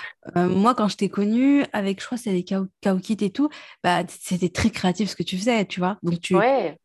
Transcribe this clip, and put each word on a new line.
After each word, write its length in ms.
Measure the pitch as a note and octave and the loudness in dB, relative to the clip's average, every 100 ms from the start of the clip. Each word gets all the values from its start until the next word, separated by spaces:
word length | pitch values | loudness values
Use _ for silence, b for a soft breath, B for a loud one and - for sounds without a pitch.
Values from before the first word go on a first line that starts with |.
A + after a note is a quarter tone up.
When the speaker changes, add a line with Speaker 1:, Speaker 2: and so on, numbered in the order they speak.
| B B - F3 | B B -4 0
Speaker 1:
euh, 140 | F3+ | 2
moi, 260 | F#3 A3 A#3+ | 4 4 2
quand 140 | G#3+ | 0
je 80 | - | 0
t'ai 100 | F#3+ | -4
connue, 560 | G3 G#3 A#3 C4+ C#4+ - | 0 0 2 4 4 2
avec, 300 | G#3+ G3 G3 | -2 -2 -4
je 40 | - | -6
crois, 120 | B3 | -6
c'est 160 | G#3 | -2
les 100 | F#3 | -2
Kao-, 240 | F3+ F#3+ F#3+ _ | 0 -4 -4 _
Kaokit 360 | G3+ F#3+ - G#3 | 0 0 0 -2
et 100 | G3+ | -2
tout, 160 | A3+ D4 B B B | 0 -2 B B B
bah, 220 | F3 F3 | 0 0
t-, 100 | F3 - | -2 -8
c'était 300 | - F3 F3+ | -6 -2 -2
très 200 | - A3+ | 0 0
créatif 400 | - F#3 F3 G3 | 2 -2 0 -2
ce 60 | - | -4
que 80 | |
tu 140 | E3+ F#3 | -6 -4
faisais, 280 | A3+ A3+ F#3 | 0 0 -2
tu 140 | - | -2
vois. 180 | F3+ G#3 | -4 -2
Donc, 160 | E3+ E3+ | -4 -4
tu, 160 | - F#3 | 2 4
Speaker 2:
Ouais, 420 | A#3+ C4+ E3+ D#3 | 4 2 -2 -8